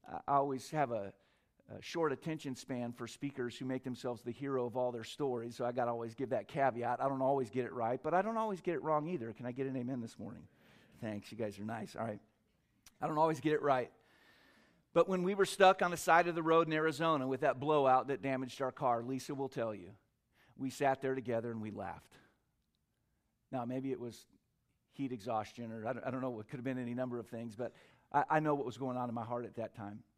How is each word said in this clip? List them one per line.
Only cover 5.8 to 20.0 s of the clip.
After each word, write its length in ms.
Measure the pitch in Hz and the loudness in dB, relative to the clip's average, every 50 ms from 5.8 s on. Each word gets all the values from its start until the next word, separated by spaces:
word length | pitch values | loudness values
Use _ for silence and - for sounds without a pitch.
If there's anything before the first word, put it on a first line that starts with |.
| 120 120 | 0 0
always 240 | 117 117 117 117 113 | 0 -2 -4 -8 -6
give 160 | - 135 113 | -6 -4 -2
that 180 | 127 110 101 | -2 -2 -2
caveat. 540 | - - 151 139 131 113 120 117 117 123 - | -4 0 2 2 2 2 0 -2 -2 0 0
I 80 | 131 143 | 0 0
don't 140 | 139 131 131 | 0 2 2
always 260 | 131 143 139 127 107 | 4 4 2 0 0
get 160 | - 127 123 | -2 -2 -2
it 80 | 104 82 | -2 -2
right, 260 | 120 113 117 127 - - | -2 0 0 0 0 0
but 100 | 156 160 | 2 2
I 80 | 185 | 2
don't 160 | 196 220 226 | 2 2 -2
always 240 | 226 226 220 196 165 | -2 -2 -2 -4 -4
get 140 | - 180 170 | -4 -4 -2
it 80 | 139 - | -2 0
wrong 240 | 156 156 151 151 | 2 2 2 2
either. 260 | 165 180 151 113 117 110 | 0 -4 -4 -4 -8 -8
Can 140 | - 120 | -8 -8
I 40 | 123 | -8
get 140 | 120 127 135 | -4 -4 -4
an 100 | 135 131 | -2 -2
amen 220 | 131 120 123 135 123 | -4 -4 -4 -4 -4
this 200 | 113 110 - - | -6 -10 -10 -12
morning? 240 | 101 98 101 - - - _ _ _ - - - _ _ - - | -12 -12 -12 -14 -18 -20 _ _ _ -20 -20 -20 _ _ -14 -8
Thanks, 300 | 123 110 104 104 - - | -6 -6 -6 -6 -8 -10
you 80 | 113 107 | -6 -4
guys 180 | 117 104 98 | -4 -4 -4
are 80 | 95 104 | -6 -8
nice. 300 | 110 113 113 208 - - | -6 -6 -6 -8 -8 -6
All 100 | - 113 | -6 -4
right. 140 | 117 104 101 _ _ _ _ _ _ _ _ _ _ _ _ _ - _ _ | -4 -6 -8 _ _ _ _ _ _ _ _ _ _ _ _ _ -20 _ _
I 60 | - | -4
don't 100 | 156 156 | -2 4
always 220 | 151 160 160 160 131 | 4 4 4 4 2
get 140 | 120 151 151 | 2 2 2
it 100 | 147 143 | 2 4
right. 280 | 143 135 127 120 - _ _ _ _ _ _ _ _ _ _ _ _ _ _ _ _ _ _ _ _ _ | 4 4 4 2 -4 _ _ _ _ _ _ _ _ _ _ _ _ _ _ _ _ _ _ _ _ _
But 160 | 170 165 190 | 4 4 6
when 140 | 190 185 175 | 4 2 2
we 100 | 185 208 | 0 4
were 120 | 196 196 | 2 2
stuck 360 | 185 - - 196 185 190 - | 2 6 8 8 8 10 8
on 80 | 196 175 | 2 0
the 80 | 175 | 0
side 300 | 160 - 180 165 170 175 | 0 4 8 8 8 8
of 80 | 175 165 | 6 2
the 80 | 170 160 | 0 4
road 240 | 160 165 165 165 | 6 6 6 6
in 60 | 160 156 | 6 2
Arizona 540 | 156 156 160 147 127 165 165 160 139 131 | 2 2 2 2 2 2 4 4 4 2
with 140 | 131 131 127 | 0 0 2
that 180 | 156 143 123 127 | 2 2 2 2
blowout 480 | 143 151 156 147 139 131 131 131 117 | 2 4 6 6 8 8 8 6 6
that 140 | 135 139 - | 2 -4 -2
damaged 400 | - 135 135 131 131 123 - - | 0 -2 -2 -2 -2 -6 -4 -4
our 100 | 139 131 | -4 -4
car, 300 | - - 151 127 117 117 | -2 0 2 2 2 2
Lisa 320 | 117 123 135 131 - - 147 | 0 -4 -4 -6 -4 -6 -4
will 160 | 135 135 131 | -4 -4 -4
tell 240 | - 139 117 113 107 | -2 -2 -2 -2 -4
you, 160 | 98 87 90 110 _ | -8 -12 -16 -18 _